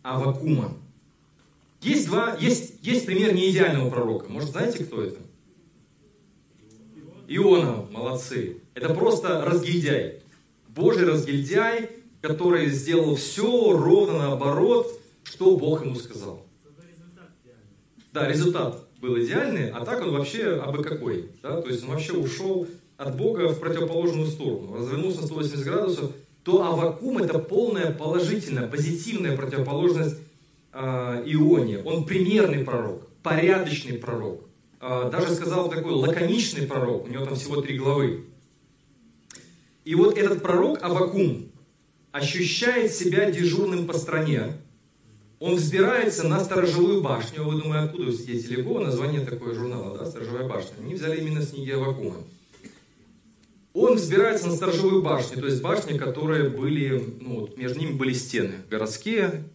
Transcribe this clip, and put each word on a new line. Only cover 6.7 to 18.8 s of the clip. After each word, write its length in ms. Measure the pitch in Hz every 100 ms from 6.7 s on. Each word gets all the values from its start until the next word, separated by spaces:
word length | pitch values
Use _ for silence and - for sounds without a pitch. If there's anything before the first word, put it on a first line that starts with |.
| - - - - - -
Иона, 580 | 151 196 175 147 113 98
молодцы. 720 | 107 123 131 - 127 98 87 - -
Это 180 | 160
просто 500 | 160 226 220 180 160
разгильдяй. 800 | 151 170 - 175 147 120 95 - - - _ _ -
Божий 360 | - 190 226 175
разгильдяй, 840 | 151 135 139 135 196 226 233 226 - - -
который 480 | 156 156 180 170 147
сделал 480 | 139 139 165 156 143
всё 600 | - - 226 240 214 170
ровно 420 | 143 190 202 160
наоборот, 840 | 143 135 139 143 196 240 240 - - _
что 340 | - - 185 175
Бог 260 | 151 156
ему 120 | 139 120
сказал. 500 | - - 98 85 - _ _ - 175 - - 175 - _ _ - - _ _ _ _
Да, 120 | 156 135
результат 640 | 147 151 170 127 107